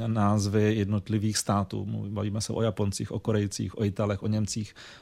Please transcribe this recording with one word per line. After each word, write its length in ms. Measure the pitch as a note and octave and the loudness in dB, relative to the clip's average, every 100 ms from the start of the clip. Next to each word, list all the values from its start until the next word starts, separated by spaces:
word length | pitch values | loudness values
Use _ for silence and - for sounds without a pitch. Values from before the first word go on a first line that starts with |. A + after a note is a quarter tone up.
| A2+ | -2
názvy 680 | A2 G2+ G#2+ G2+ G#2+ G#2+ A2 | 2 4 4 4 4 4 4
jednotlivých 600 | G2 G#2 - A2 G#2+ G2+ | 2 0 0 0 0 0
států. 480 | - G2+ F#2+ G#2 G2+ | 0 0 0 -4 -4
Mluví-, 240 | G#2+ G#2 | -4 -4
bavíme 300 | G2+ G#2 G#2 | -4 -2 -2
se 120 | - | -2
o 80 | A2 | 0
Japoncích, 500 | A2+ G#2 G2+ - G#2+ | 0 2 0 -2 -4
o 80 | G2 | -4
Korejcích, 580 | - G#2+ G#2 - G2+ - | 0 2 0 -2 -4 0
o 60 | |
Italech, 400 | G#2 F#2+ G#2 G2+ | 0 0 0 0
o 40 | A2 | 0
Němcích, 480 | G#2+ G#2 A2+ G#2 - - - | 0 0 -2 -6 -10 -20 -20